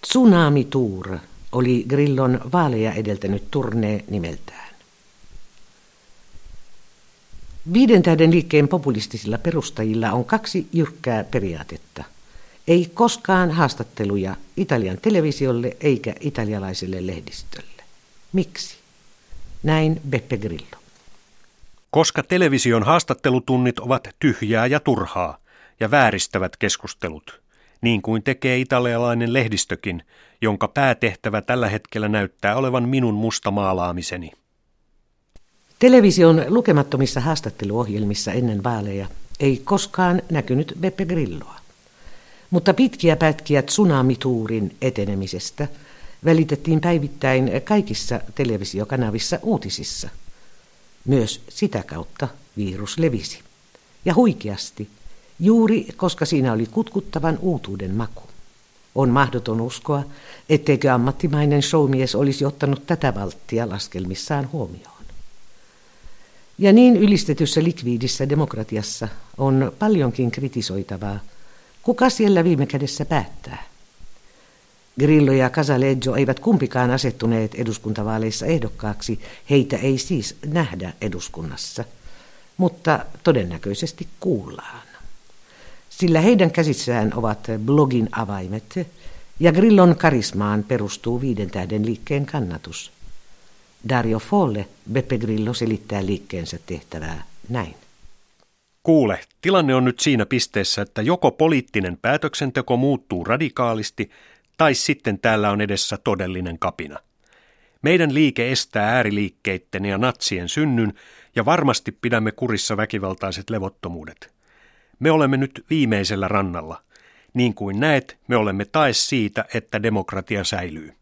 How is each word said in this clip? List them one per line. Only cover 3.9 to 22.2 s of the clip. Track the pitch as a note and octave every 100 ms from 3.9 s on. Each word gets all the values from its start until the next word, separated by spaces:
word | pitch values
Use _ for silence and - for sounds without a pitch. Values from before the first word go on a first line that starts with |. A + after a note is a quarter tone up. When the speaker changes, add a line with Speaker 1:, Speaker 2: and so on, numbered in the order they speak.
| G#2 -
Speaker 1:
nimeltään. | G2+ E2+ - - - - - _ _ _ _ - - - - - _ _ _ _ - - - - - - - - _ - _ _ - - - -
Viiden | F#3+ B3+ G#3+
tähden | F3 D#3+ D#3+
liikkeen | E3+ E3 D3+ C#3+
populistisilla | F3+ C#3 G#2+ G#2 A2 G#2 A2+
perustajilla | F3 E3 - - A2 A2 A2+
on | A2 A#2+
kaksi | A3 A3 F#3+ -
jyrkkää | E3+ D3+ - - A2+
periaatetta. | - C3 G2 D#2+ - D#2+ - - - - - - - - -
Ei | E3+ E3+
koskaan | - A#3 - - F#3+ F3
haastatteluja | D#3+ D3 - A2+ - G2+ G2+ F#2 F#2+ - -
Italian | G3 B2 F#2+ F#2
televisiolle | A3 G3+ D#3 C3+ C3+ A#2+ A#2+ -
eikä | D3+ B2 - -
italialaiselle | D3 C3 G#2+ G#2 F#2+ F#2+ F#2 F#2+ F#2
lehdistölle. | E2+ - - - - - - - - _ - -
Miksi? | F#3 - - - - _ _ - - _ - - -
Näin | D3+ D#3 D#3 D#3+ C#3+
Beppe | C3 - A2
Grillo. | G#2 E2+ - - - _ - - _ - - _ - - _
Speaker 2:
Koska | C#3+ D#3+ -